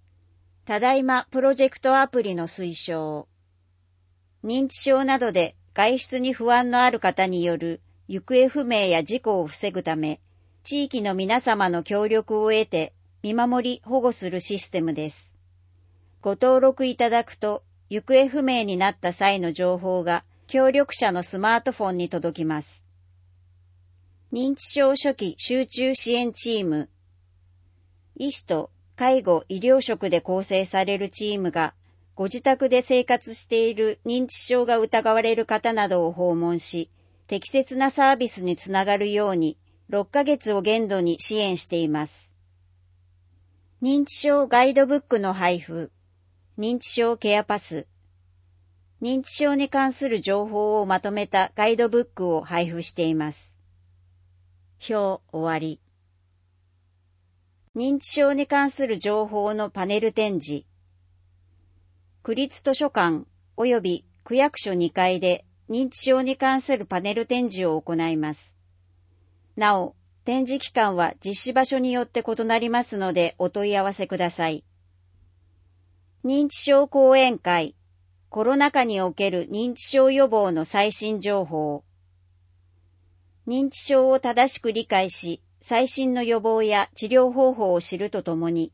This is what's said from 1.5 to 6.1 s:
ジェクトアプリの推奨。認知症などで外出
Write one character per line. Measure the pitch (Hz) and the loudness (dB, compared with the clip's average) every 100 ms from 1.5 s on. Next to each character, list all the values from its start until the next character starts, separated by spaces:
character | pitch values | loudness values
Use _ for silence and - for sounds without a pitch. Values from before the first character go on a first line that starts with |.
ジ | 269 | 4
ェ | 269 | 2
ク | - | 2
ト | 262 269 | 2 4
ア | 269 | 2
プ | 254 | 0
リ | 208 | -2
の | 175 165 | -4 -6
推 | - 180 | -8 -10
奨。 | 160 - 165 156 147 - _ _ _ _ _ _ _ _ _ _ _ | -8 -6 -6 -6 -8 -12 _ _ _ _ _ _ _ _ _ _ _
認 | 214 254 269 | -4 -2 -2
知 | - | -2
症 | 277 269 | 2 2
な | 269 269 | 2 0
ど | 240 | 0
で | 185 165 - _ | 0 -2 -4 _
外 | - 214 254 | 0 2 0
出 | - | -4